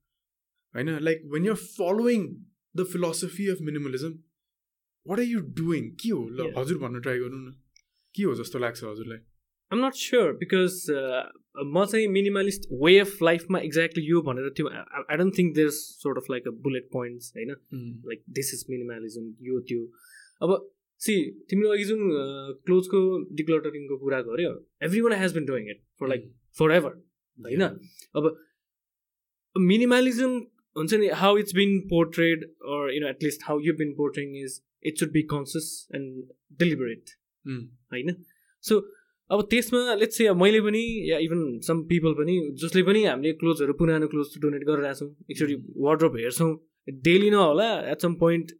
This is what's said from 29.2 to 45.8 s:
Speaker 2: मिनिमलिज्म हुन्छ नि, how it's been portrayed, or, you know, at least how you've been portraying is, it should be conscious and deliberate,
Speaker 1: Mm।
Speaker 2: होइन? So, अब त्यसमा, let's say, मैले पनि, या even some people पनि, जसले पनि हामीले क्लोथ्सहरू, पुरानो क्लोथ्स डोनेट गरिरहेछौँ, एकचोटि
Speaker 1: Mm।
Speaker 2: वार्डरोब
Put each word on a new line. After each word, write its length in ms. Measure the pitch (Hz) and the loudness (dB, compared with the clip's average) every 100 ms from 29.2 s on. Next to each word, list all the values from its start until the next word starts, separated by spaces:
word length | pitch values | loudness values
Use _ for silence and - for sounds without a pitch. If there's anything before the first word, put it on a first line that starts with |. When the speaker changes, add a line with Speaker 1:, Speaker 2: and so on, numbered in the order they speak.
| _ _ _ 196 | _ _ _ 2
Speaker 2:
मिनिमलिज्म 880 | 180 214 247 247 262 233 262 247 - _ _ - | 4 6 6 4 4 2 0 -2 -6 _ _ -6
हुन्छ 180 | 160 | 0
नि, 140 | 214 202 | 2 2
how 280 | 160 190 208 | 4 4 4
it's 180 | 202 | 2
been 260 | 180 202 196 196 | 2 2 2 2
portrayed, 520 | 170 165 165 165 165 165 - - | 2 2 2 2 2 -4 -14 -8
or, 220 | 147 143 | -4 -2
you 100 | 139 | -2
know, 80 | 147 | -4
at 140 | 135 | -2
least 200 | 147 147 | -4 -4
how 160 | - 151 | -4 -2
you've 200 | 151 156 | 0 0
been 160 | 151 | -2
portraying 420 | 143 143 143 143 139 | -2 -2 -4 -8 -10
is, 160 | 135 - _ _ 156 | -12 -14 _ _ -6
it 120 | 156 | -4
should 140 | 156 | -2
be 100 | 156 | 0
conscious 680 | 156 147 139 160 156 - - | -2 -4 -6 -8 -8 -10 -12
and 300 | 139 135 131 127 - _ 139 | -10 -10 -12 -16 -20 _ -2
deliberate, 540 | 175 139 120 117 - - _ _ 135 | 0 0 -4 -8 -14 -20 _ _ -12
Speaker 1:
Mm। 180 | 127 113 - _ | -12 -12 -20 _
Speaker 2:
होइन? 320 | 123 151 180 - _ _ _ | -6 -6 -6 -10 _ _ _
So, 200 | - 214 202 - _ _ - | 0 0 0 -10 _ _ -2
अब 180 | 202 208 | -2 2
त्यसमा, 460 | 233 233 247 247 208 | 0 2 0 0 2
let's 200 | 226 - | 0 4
say, 140 | 220 | 4
मैले 260 | 180 196 220 | 6 6 6
पनि, 500 | 208 214 233 226 156 | 4 0 -2 -4 -2
या 80 | 156 | 0
even 240 | 160 170 151 117 | 0 -2 -2 -4
some 220 | - 165 | -2 -2
people 340 | 160 175 160 | 0 2 2
पनि, 360 | 147 151 180 147 | 2 0 0 -2
जसले 300 | 131 165 185 | -4 0 2
पनि 220 | 180 214 | 4 4
हामीले 280 | 202 127 151 | 4 2 0
क्लोथ्सहरू, 400 | 156 165 151 139 | 0 0 2 0
पुरानो 360 | 143 165 156 151 | 2 2 2 0
क्लोथ्स 300 | 151 143 151 | -2 -4 -2
डोनेट 260 | 147 143 | -2 0
गरिरहेछौँ, 520 | 143 147 143 139 143 147 - | 0 0 -2 -4 -10 -8 -4
एकचोटि 240 | - 147 | 0 0
Speaker 1:
Mm। 80 | 139 - | 0 -6
Speaker 2:
वार्डरोब 400 | - | 0